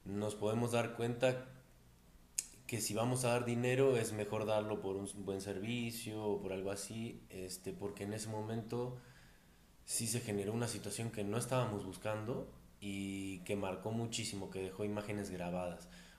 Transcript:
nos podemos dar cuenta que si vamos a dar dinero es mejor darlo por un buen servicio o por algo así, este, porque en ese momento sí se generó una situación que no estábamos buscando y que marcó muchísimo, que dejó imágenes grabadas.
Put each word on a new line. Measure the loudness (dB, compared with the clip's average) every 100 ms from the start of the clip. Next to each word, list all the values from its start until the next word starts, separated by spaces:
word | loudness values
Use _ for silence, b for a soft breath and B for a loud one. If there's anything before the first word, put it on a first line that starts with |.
nos | -6 -2 0
podemos | 0 2 2 4
dar | 4 2
cuenta | 0 0 4 4 4 -4 -16 -20 -20 -20 -20 -20 -20 -10 -8 -8 -10 -4
que | -2
si | 0
vamos | 2 4 4
a | 4
dar | 4
dinero | 4 2 4 6 8 6
es | 4
mejor | 0 0 0 4
darlo | 4 4 0
por | 0 0
un | -2 -4
buen | -2 -2
servicio | -2 -2 -2 -2 -2 -4 -4 0
o | 2 2
por | 0
algo | -2 -2
así, | -2 -4 -6 -6 -8 -10
este, | -8 -8 -6 -6
porque | -4 -4 -4
en | -4
ese | -4 -4
momento | -4 -2 -4 -2 -2 -2 -6 B B B B B B B -16
sí | -4 -2 0
se | 0
generó | 0 0 2
una | 2 0
situación | -2 -4 -2 -2
que | -2
no | 0 0
estábamos | 2 2 2 0
buscando | -4 -4 -2 0 0 -2 -4 -12 -20 -8
y | -4 -2 -2 -2 -4 -4
que | -2 0
marcó | 0 0 0
muchísimo, | 0 0 -2 -2 -4 -4
que | -4
dejó | -4 0
imágenes | 0 0 -2 -2 -2
grabadas. | -2 -2 0 -2 -4 -10 B B